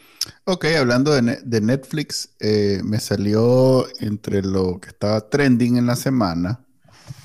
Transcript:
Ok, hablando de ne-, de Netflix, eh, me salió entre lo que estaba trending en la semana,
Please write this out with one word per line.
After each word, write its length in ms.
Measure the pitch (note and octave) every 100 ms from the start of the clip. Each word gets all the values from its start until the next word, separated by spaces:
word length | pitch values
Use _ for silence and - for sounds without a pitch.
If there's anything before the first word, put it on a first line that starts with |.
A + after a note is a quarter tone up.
| _ _ - - -
Ok, 200 | F3+ D3+ D#3+
hablando 340 | B2 B2 C#3+
de 80 | C#3+
ne-, 180 | A#2 -
de 160 | C3 A2+
Netflix, 680 | G#2+ C#3 - D3+ C#3+ - - _
eh, 420 | G#2+ G#2+ G2+ G2
me 160 | F2+ G#2+
salió 840 | - G#2 G2+ G#2+ A#2+ B2+ C3 C3 - -
entre 420 | A2 G#2 - G2+
lo 380 | F#2+ F#2+ F#2 F2+
que 100 | -
estaba 400 | - G#2 A2 -
trending 460 | - C#3 A#2+ A#2+ B2
en 80 | A#2+
la 120 | A#2+
semana, 680 | C#3+ C3 G2 E2+ F2+ A#2+ _ _ _ - - -